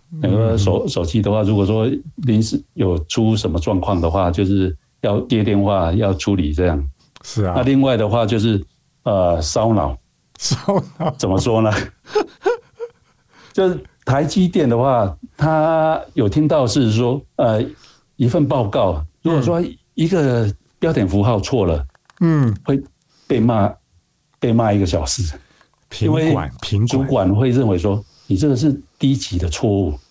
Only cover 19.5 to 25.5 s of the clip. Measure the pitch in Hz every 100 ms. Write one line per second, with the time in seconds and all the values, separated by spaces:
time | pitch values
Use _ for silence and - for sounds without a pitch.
19.5 | 170 107 - _ - 165 185 139 120 107
20.5 | - _ - 165 151 95 101 104 110 98
21.5 | 127 87 78 69 _ _ - 170 156 123
22.5 | 101 - 135 - _ _ _ - 131 113
23.5 | 113 101 - _ _ _ _ _ - 120
24.5 | 113 110 104 90 87 71 - 80 69 _